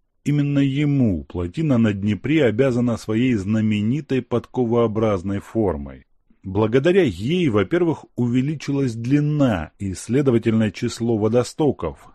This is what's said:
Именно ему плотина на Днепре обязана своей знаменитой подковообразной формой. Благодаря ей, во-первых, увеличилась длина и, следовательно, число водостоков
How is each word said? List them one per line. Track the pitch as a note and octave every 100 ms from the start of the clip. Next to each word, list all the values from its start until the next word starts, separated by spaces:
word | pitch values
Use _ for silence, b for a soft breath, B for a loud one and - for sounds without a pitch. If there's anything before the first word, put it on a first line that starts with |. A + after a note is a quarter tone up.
| _ _
Именно | - D3 C#3+ C#3+
ему | C#3 C3+ D3 C#3 A#2 E2 C#2
плотина | F2+ F2 D3+ D#3+ A#2+
на | A2
Днепре | G2+ G#2 G2+ B2 D#3 A#2+
обязана | G#2+ C3+ A#2+ A#2+ G#2+
своей | - A2 C3 A2+
знаменитой | F#2 A2 G#2+ G#2 G#2+ C#3+ D3 C3
подковообразной | - A#2 - B2 A#2 A#2 A2+ G#2+ A2 G2 F#2+ G2
формой. | - A2+ G2+ C#2+ C2+ C2 _ _ _ _
Благодаря | F#2+ G2 A2 B2+ D#3+ F#3+
ей, | D3+ E2+ A2+ F3+ D#3
во-первых, | G#2 G2 F3 E3+ C#3+ - -
увеличилась | B2 B2+ C3+ D3+ - C#3 C3 A2+
длина | A#2 D3 D3 D3+ C3+ F#2 D#2 -
и, | G2
следовательно, | F2 - B2+ C3+ A#2 A#2 A2 A2
число | - A#2 - A#2 A2+
водостоков | G#2+ A#2+ B2 - D3+ - D#2+ C#2 -